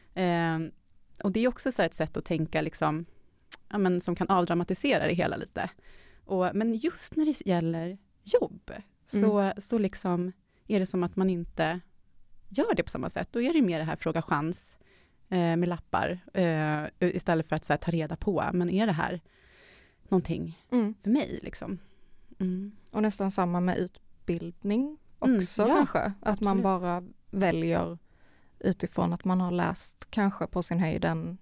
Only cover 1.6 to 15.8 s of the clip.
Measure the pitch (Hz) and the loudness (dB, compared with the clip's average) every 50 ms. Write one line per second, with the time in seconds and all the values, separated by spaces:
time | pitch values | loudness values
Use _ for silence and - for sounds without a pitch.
1.6 | - 262 - - 180 165 - - 160 - - - - - 175 156 156 - - 156 | -4 -2 2 2 2 2 2 -2 -4 -4 -4 -8 -4 -2 -2 0 0 0 0 -2
2.6 | 156 156 - - 160 151 151 160 170 - - - - - _ _ _ _ - - | -2 -2 -4 -2 -2 0 0 -2 -6 -10 -16 -20 -20 -20 _ _ _ _ -20 -20
3.6 | - - - 208 196 185 180 175 - 175 170 - 185 - 196 180 175 170 170 175 | -12 -6 0 2 4 4 4 2 0 -2 -2 0 2 4 4 4 4 4 2 0
4.6 | 170 - 185 - - 294 233 - 156 160 175 175 - - - - - - _ - | 0 0 -2 0 2 2 2 4 2 2 2 2 0 0 -2 -4 -8 -8 _ -6
5.6 | - 175 - - _ - - - - - - - _ - 196 185 180 180 - 202 | -6 -6 -8 -16 _ -20 -20 -20 -20 -20 -20 -20 _ -4 0 0 0 0 0 0
6.6 | 226 233 226 220 294 349 - - - - - 311 311 311 285 - - 202 180 170 | 0 0 0 0 -2 -4 -4 -6 -12 -6 -2 0 0 0 0 -2 0 0 0 2
7.6 | 165 165 165 165 165 180 190 196 _ _ _ _ _ 202 - 480 - - - - | 2 0 -2 -4 -6 -8 -10 -12 _ _ _ _ _ 2 2 2 2 0 -4 -14
8.6 | - - - - - _ _ _ _ - - 208 202 202 208 202 196 190 - 202 | -16 -14 -16 -16 -16 _ _ _ _ -4 0 2 4 4 4 4 2 2 -2 -4
9.6 | - - 240 220 202 185 - - - 185 175 175 180 185 - _ _ _ _ _ | -4 -2 0 0 0 -2 -4 -4 -2 -2 0 0 -2 -4 -8 _ _ _ _ _
10.6 | _ - 214 196 185 - - 185 175 170 - 190 190 190 180 170 170 - - - | _ 0 0 0 2 2 0 -2 -2 0 0 0 2 2 2 0 -4 -6 -4 -2
11.6 | 160 156 170 180 - _ _ - _ _ - - - - - - - - 190 269 | -2 -2 -2 -4 -8 _ _ -20 _ _ -20 -20 -20 -20 -20 -20 -18 -4 0 0
12.6 | 370 466 370 - - - - - - - - 190 180 - - 233 240 277 330 311 | 2 2 2 0 -2 -4 -6 -6 -6 -4 -4 -6 -6 -4 -4 -2 0 2 4 4
13.6 | 247 180 170 156 160 160 156 - - 165 156 165 160 - 165 143 151 165 180 - | 4 4 2 0 -2 -4 -4 -2 -4 -2 -2 -2 -2 0 -2 -2 -2 -4 -6 -8
14.6 | - - - _ _ _ _ _ _ _ _ _ - _ 185 180 170 170 165 170 | -12 -18 -20 _ _ _ _ _ _ _ _ _ -8 _ 0 2 2 4 2 2
15.6 | 175 175 175 165 | 2 0 -2 -4